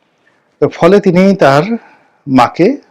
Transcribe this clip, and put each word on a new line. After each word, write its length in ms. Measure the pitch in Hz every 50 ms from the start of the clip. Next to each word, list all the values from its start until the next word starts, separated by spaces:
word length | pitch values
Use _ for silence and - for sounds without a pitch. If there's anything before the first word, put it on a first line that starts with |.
| _ _ _ _ _ _ _ _ _ _ _ -
তো 100 | 147 -
ফলে 300 | - - 170 175 196 202
তিনি 360 | - 190 165 180 190 196 196
তার 280 | - 165 135 135 147 170 220 233 220 - - _ _ _ _ _ _ -
মাকে 500 | 143 131 127 117 110 - - 170 233 285 - _ _